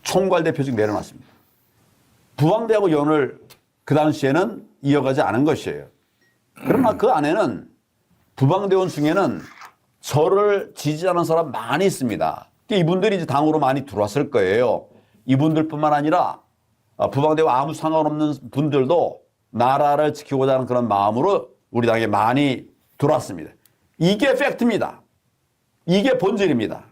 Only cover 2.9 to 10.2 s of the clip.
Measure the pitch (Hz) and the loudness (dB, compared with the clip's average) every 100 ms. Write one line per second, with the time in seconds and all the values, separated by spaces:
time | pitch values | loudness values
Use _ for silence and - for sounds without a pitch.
2.9 | 151 143 156 127 - - - _ _ - | 2 2 2 0 -4 -20 -20 _ _ -2
3.9 | 147 151 147 135 143 214 202 - _ 143 | 2 2 0 0 0 0 -6 -18 _ 0
4.9 | 147 131 135 101 110 147 131 92 73 71 | 0 2 0 0 2 0 0 -4 -10 -14
5.9 | _ _ _ _ _ _ - 131 208 240 | _ _ _ _ _ _ -12 -2 0 0
6.9 | 208 208 160 147 190 175 92 - _ _ | 0 0 0 0 0 -2 -4 -12 _ _
7.9 | _ _ _ _ - 135 185 202 190 185 | _ _ _ _ -2 0 2 2 0 0
8.9 | 147 147 175 165 92 - - - _ _ | -2 0 0 0 -4 -12 -20 -20 _ _
9.9 | _ - 139 | _ -4 0